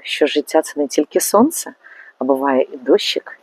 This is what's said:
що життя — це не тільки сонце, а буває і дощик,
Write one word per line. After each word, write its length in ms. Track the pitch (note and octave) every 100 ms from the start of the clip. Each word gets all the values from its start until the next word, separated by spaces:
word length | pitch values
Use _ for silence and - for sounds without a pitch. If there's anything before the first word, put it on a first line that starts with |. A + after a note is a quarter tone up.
що 240 | - - D3
життя — 340 | D3 C#3 D#3+
це 120 | D#3+ D3
не 80 | C#3+
тільки 320 | - D3+ F#3
сонце, 540 | - G3+ C4+ - - - - - - -
а 40 |
буває 440 | C3 C3+ C#3 C3 C3+
і 60 | C#3+
дощик, 600 | B2 F#3+ - - - -